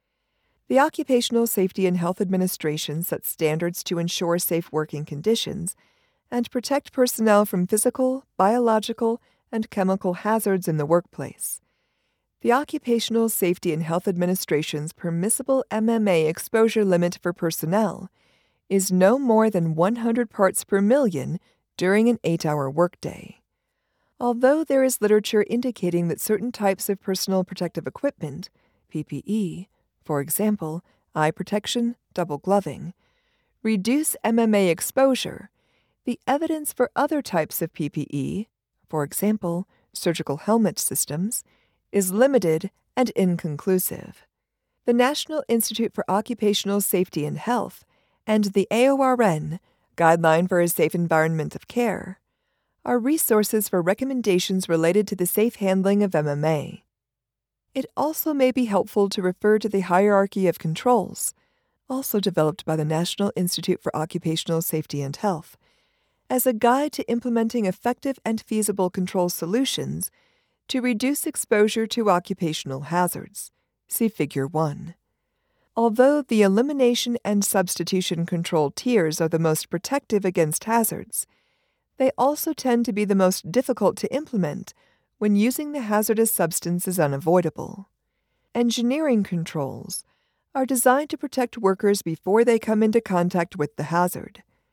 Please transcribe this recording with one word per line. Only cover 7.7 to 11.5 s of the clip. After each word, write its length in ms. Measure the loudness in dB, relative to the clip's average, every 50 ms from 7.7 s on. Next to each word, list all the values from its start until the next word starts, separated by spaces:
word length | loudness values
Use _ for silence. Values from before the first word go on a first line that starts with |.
| 0 2 0 0 0 0 -2 -2 -2 -4 -8 _ _
biological, 840 | 2 2 4 4 4 2 2 2 2 0 -4 -6 -2 -2 -2 -2 -4 _ _ _ _ _ -8
and 200 | -6 -6 -6 -4
chemical 420 | -2 0 0 0 0 0 0 -2 -4
hazards 540 | -2 -2 0 0 0 2 0 0 0 0
in 100 | -2 -2
the 80 | 0 2
workplace. 720 | 2 2 2 2 _ -10 -12 -12 -12 -10 -10 -10 -10